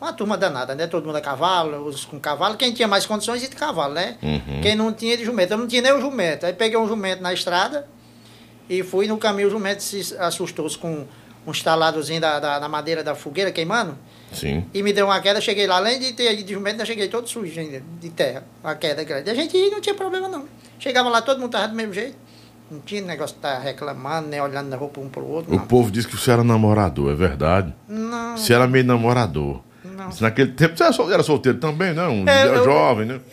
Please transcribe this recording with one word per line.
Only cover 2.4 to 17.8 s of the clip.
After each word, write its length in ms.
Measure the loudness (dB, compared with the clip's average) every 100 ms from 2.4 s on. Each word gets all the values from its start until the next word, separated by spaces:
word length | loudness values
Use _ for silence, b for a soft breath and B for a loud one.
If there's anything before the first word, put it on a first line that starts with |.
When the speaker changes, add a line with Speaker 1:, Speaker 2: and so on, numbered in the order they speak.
| 0 0
Speaker 1:
Quem 160 | -2
tinha 140 | 2 2
mais 180 | 2 2
condições 380 | -2 -2 -4
ia 40 | -6
de 60 | -6
cavalo, 380 | -4 -2 -2
né? 240 | -2 -4 -4
Speaker 2:
Uhum. 360 | -4 -4 -4 -2
Speaker 1:
Quem 120 | 0 2
não 160 | 0
tinha, 240 | -2 -2 -2
de 80 |
jumento. 280 | -2 0 0
Eu 40 | 0
não 80 | -2
tinha 160 | 0
nem 100 | 2
o 80 | 2
jumento. 460 | 0 -2 -2 0 -4
Aí 60 |
peguei 220 | -2 0 2
um 120 | 0
jumento 340 | -2 -4 -4
na 100 | -4
estrada 560 | -4 0 0 0 -2 -8 -14 B B B B B -20 -6
e 140 | -4
fui 240 | -2 0 0
no 120 | 0
caminho, 300 | 0 2 0
o 20 |
jumento 320 | 0 -2 -4
se 320 | -6 -8 -8 -4
assustou 500 | -4 -2 -6 -4 -6 -6
com 240 | -6 -8 -10 B B B -10
um 60 |
estaladozinho 680 | -2 2 4 4 0 -2 -2
da, 200 | 0 0
da, 180 | 0 -2
da 100 | -2
madeira 360 | -4 -2 -4
da 100 | -4
fogueira 380 | -6 -6 -4 -2
queimando. 440 | -2 -2 -2 -2 -6 B B B
Speaker 2:
Sim. 320 | -8 -4 -4 -4
Speaker 1:
E 80 | -2
me 120 | 0
deu 120 | 2 4
uma 140 | 4
queda, 180 | 4 2
cheguei 280 | 0 0 2
lá, 80 | 2
além 220 | 2 0
de 140 | -4
ter 200 | 0 0
ido 80 | 0
de 100 | -4
jumento, 180 | -6 -4
ainda 120 | -4 -4
cheguei 200 | -4 -4
todo 200 | -4 -6
sujo 300 | -8 -8 -8
ainda, 240 | -8 -10